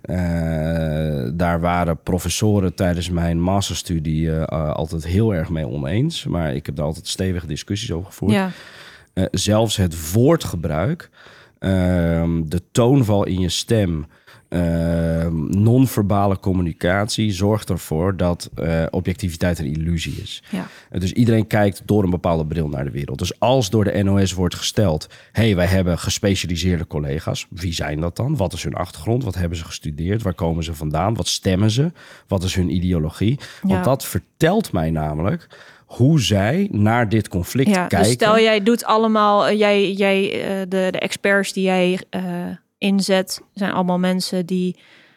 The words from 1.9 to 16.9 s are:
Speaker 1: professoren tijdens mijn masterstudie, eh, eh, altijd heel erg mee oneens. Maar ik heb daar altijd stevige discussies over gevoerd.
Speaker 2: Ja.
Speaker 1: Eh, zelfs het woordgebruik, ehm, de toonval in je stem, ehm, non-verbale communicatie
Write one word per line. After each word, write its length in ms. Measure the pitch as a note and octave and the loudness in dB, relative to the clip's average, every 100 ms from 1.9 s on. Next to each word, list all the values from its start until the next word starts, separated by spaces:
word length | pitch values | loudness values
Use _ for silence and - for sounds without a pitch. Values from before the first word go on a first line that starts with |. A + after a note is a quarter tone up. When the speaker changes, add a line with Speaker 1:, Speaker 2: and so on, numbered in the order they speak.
| E2 | -2
Speaker 1:
professoren 720 | - F2 F2+ - G#2+ G#2 F2+ - | -2 -2 -2 0 2 4 2 0
tijdens 340 | F2+ E2+ E2+ | 0 0 -2
mijn 320 | E2+ E2+ E2+ | -2 0 0
masterstudie, 920 | F2+ G2 F#2 E2+ - E2+ D#2 D#2 D#2+ | 2 0 0 -4 -4 -4 0 0 0
eh, 100 | D#2+ | 0
eh, 300 | - D#2+ D2+ | -2 -2 -2
altijd 320 | - E2 E2 D#2+ | -4 -4 -6 -2
heel 280 | F2+ A2+ | 2 2
erg 160 | F2+ D#2+ | 0 -2
mee 180 | D#2+ C2 | -4 -4
oneens. 580 | C#2+ C#2 G#2 D#3 E3 - | -4 -2 0 -2 -4 -4
Maar 280 | E2+ D#2 C2 | -2 -2 -4
ik 100 | - | -6
heb 100 | C#2+ | -4
daar 100 | D2+ | -4
altijd 220 | D#2+ - | -4 -8
stevige 400 | - F#2+ F2 D#2+ | -4 -2 -4 -6
discussies 440 | - - G2+ A2 | -8 -6 -6 -4
over 140 | E2 F#2 | -8 -8
gevoerd. 240 | - B2+ | -6 0
Speaker 2:
Ja. 160 | G#3 F#3+ - - - - - _ | 0 -2 -8 -18 -20 -20 -20 _
Speaker 1:
Eh, 100 | - F#2+ | -4 -2
zelfs 440 | F#2 G2+ G#2+ A2+ - | -2 2 2 2 0
het 360 | F2+ E2 D#2+ | 0 -2 -2
woordgebruik, 1000 | G#2 C3+ E3 - E2+ D#2 D2+ G#2+ E3 - _ - - - _ | 2 4 4 0 -6 -4 -2 -2 -2 -8 _ -20 -20 -20 _
ehm, 840 | F#2+ F#2+ F2+ F2+ E2 E2 E2 E2 D#2+ | 0 2 4 2 2 2 0 0 -2
de 160 | F2 - | -4 -4
toonval 540 | - A#2+ C#3 G#2+ G2+ - | 2 4 4 4 2 0
in 140 | F#2 | 0
je 100 | F2+ | -2
stem, 560 | - - A2+ F#2 D#2+ D2 _ _ - - | -2 0 2 2 0 -6 _ _ -20 -6
ehm, 1120 | F2 E2+ E2 E2 E2+ E2 E2 E2 D#2+ D2 G2 | -2 0 0 0 0 0 0 -2 -2 -2 2
non-verbale 760 | A2 B2+ C3 - G2 G2+ G2+ F#2 | 4 6 4 2 0 2 2 0
communicatie 920 | G2 F#2 F2 - F2 | 0 0 -2 -2 0